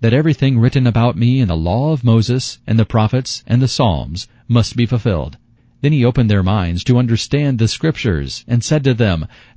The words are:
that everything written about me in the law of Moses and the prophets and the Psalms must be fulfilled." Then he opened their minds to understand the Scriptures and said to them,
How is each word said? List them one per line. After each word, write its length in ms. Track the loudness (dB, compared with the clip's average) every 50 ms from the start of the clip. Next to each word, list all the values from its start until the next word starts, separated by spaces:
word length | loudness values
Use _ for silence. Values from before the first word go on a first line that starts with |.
that 120 | 0 2 2
everything 460 | 2 2 2 0 2 0 0 2 4
written 300 | 2 2 2 2 0 2
about 280 | 2 2 0 0 0
me 220 | 0 0 2 2 2
in 80 | 0
the 100 | 0 0 -2 -2 -2
law 220 | -2 -2 0 -2 -2
of 100 | 0 2
Moses 560 | 2 4 4 2 0 -2 -4 -4 -8 -14 -16 _
and 100 | -2 0
the 80 | 0 0
prophets 600 | 2 2 0 0 2 0 -2 -4 -6 -10 -14 -6
and 160 | -2 0 2 2
the 60 | 0
Psalms 580 | 0 0 0 0 0 -2 -4 -8 -10 -12 -12 -14 _ _ _ 0
must 260 | 0 0 0 0 -2
be 100 | -2 -2
fulfilled." 520 | 0 -2 -2 -2 -2 -2 -2 -4 -8 -12 -16 _ _ _ _ _ _ _ _
Then 120 | -2 0 2
he 120 | 2 2
opened 260 | 2 2 2 2 2
their 120 | 2 2 2
minds 400 | 2 0 0 0 -2 -4 -4 0
to 140 | 2 2 2
understand 600 | 2 2 0 -2 -2 -2 -2 -2 0 -2 0 0
the 100 | 0 -2
Scriptures 760 | -2 -2 -4 -4 -4 -2 -2 -2 -2 -2 -4 -6 -10 -14 -6 -2
and 160 | -2 -2 0
said 180 | 0 -2 0 0
to 100 | 0 0
them, 320 | 2 0 0 0 -2 -6 -8 -14 -20 -20 -20 _